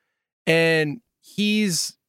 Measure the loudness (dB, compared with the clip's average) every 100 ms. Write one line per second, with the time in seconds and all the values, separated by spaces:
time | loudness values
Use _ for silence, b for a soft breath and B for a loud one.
0 | _ _ _ _ 0 2 2 0 -2 -6
1 | -14 _ -14 -4 0 0 0 -2 -6 -10